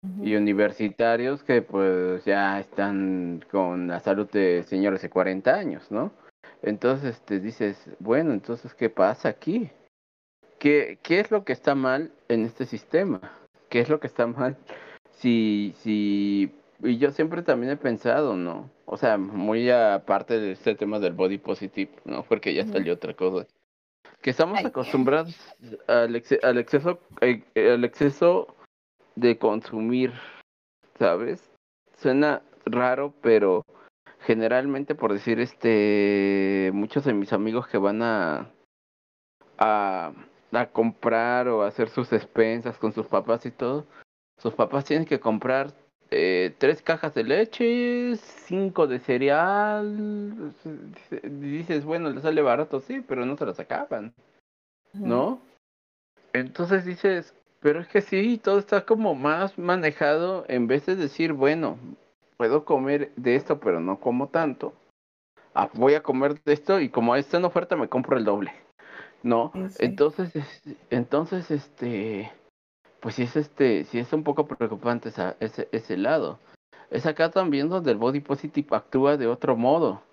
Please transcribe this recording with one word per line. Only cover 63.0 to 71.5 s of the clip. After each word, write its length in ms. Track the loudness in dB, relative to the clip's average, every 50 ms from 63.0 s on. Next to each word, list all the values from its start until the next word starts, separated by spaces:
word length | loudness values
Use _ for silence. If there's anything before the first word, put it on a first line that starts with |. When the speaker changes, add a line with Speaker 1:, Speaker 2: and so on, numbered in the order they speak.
| -2 -4 -8 -4
Speaker 2:
de 180 | 0 2 2
esto, 240 | 2 2 0 -4 -2
pero 200 | 0 0 0 0
no 200 | 0 -4 -4 -2
como 300 | -2 -2 -2 -2 -4 -2
tanto. 440 | -2 -2 -2 -2 -4 -6 -10 -12 -12 _ _ _ _ _ _ _ _ _ _ _ _ _ _ _ _
Ah, 140 | -2 -2 -2 0
voy 220 | 2 4 4 4
a 80 | 4 2
comer 380 | -2 -2 0 2 0 0 -2 _
de 100 | 0 0
esto 260 | 0 2 0 2 2
y 80 | 2 0
como 260 | 0 0 2 2 2
está 220 | 2 0 0 -2 0
en 80 | 0
oferta, 300 | 2 0 0 -2 0 -2 -2
me 120 | -2 -2
compro 280 | -2 -4 0 2 0 2
el 80 | 2
doble", 280 | 0 0 0 -2 -6 -8 -14 _ _ _ _ -20 -20 -20 -20 -20 -20 _ _ -2
¿no? 300 | 0 2 2 2 0 -4
Speaker 1:
Sí, 160 | -8 -8 -8
sí. 320 | -4 -2 -2 -2 2 2
Speaker 2:
Entonces, 340 | 0 0 2 -2 -6 -6 -4
es-, 280 | -8 -10 -10 -14 -20 _ -18 -18 -18 _ _
entonces, 600 | -2 -2 -2 0 -2 -2 -2 -2 -6 -8 -6 -4